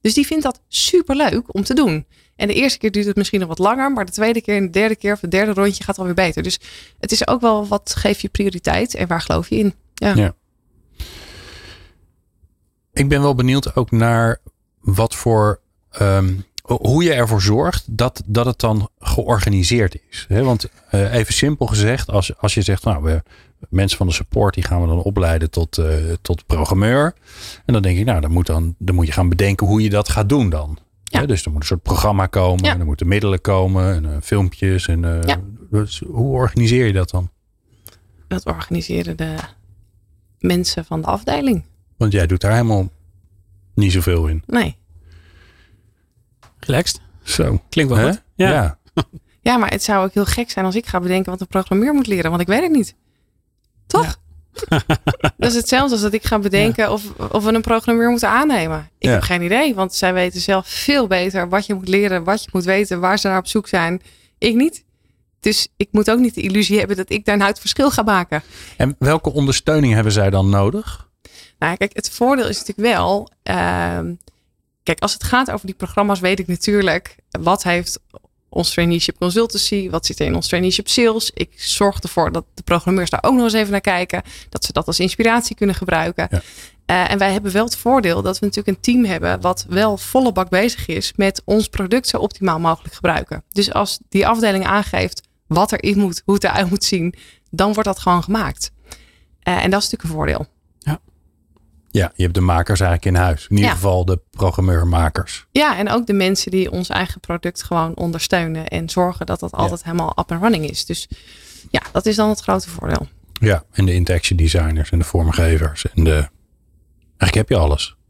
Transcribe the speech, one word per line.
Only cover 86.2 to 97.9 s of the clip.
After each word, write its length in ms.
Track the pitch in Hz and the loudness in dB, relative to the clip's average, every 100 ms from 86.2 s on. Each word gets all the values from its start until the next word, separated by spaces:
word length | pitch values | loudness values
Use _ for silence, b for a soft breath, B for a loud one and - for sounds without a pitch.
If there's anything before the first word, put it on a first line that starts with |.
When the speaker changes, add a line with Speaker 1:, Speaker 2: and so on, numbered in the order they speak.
| 185 | -2
Speaker 2:
Ja. 100 | 87 B B B B - | -4 B B B B 0
Speaker 1:
Eh, 260 | 180 180 | 0 2
en 60 | 196 | 2
wij 140 | 190 | 2
hebben 200 | 196 202 | 0 0
wel 140 | 190 233 | 0 0
het 100 | - | -2
voordeel 440 | 240 269 196 175 | 2 2 2 0
dat 180 | 190 190 | -2 -2
we 60 | 202 | -2
natuurlijk 320 | 202 202 190 | -2 -4 -2
een 60 | |
team 220 | - 247 226 | 2 2 2
hebben 360 | 170 87 92 | 0 -2 0
wat 240 | 180 185 - | -2 -2 -2
wel 280 | 180 220 202 | 0 0 0
volle 340 | - 262 254 | -2 2 2
bak 180 | 185 185 | 0 0
bezig 380 | 185 233 - - | 2 0 -2 -6
is 260 | 170 - - | -6 -4 0
met 260 | 196 - - | 0 0 0
ons 220 | 214 208 | 0 0
product 400 | - 185 240 - | -4 0 0 0
zo 100 | - | -2
optimaal 420 | 208 - 190 160 | -4 -2 -2 0
mogelijk 340 | 165 165 - | 0 -2 -6
gebruiken. 500 | - 175 156 - 160 - | -4 -2 -2 -6 -12 -6
Dus 220 | 196 - | -4 -2
als 260 | - 202 - _ | -2 -4 -6 _
die 180 | 190 196 | 0 2
afdeling 380 | 226 220 190 190 | 2 2 0 0
aangeeft 560 | 196 202 - 185 - _ _ _ | -2 -2 -2 -4 -6 _ _ _
wat 240 | 160 208 | 0 2
erin 280 | 202 - 202 | 0 0 2
moet, 220 | 196 165 - | 0 -2 0
hoe 80 | 196 | 0
het 80 | |
eruit 260 | 180 - 185 | 2 0 0
moet 140 | 196 | 0
zien, 300 | - 190 170 b b b b | 0 -2 -2 b b b b
dan 220 | 160 196 | 0 0
wordt 160 | 214 | 2
dat 100 | 208 | -2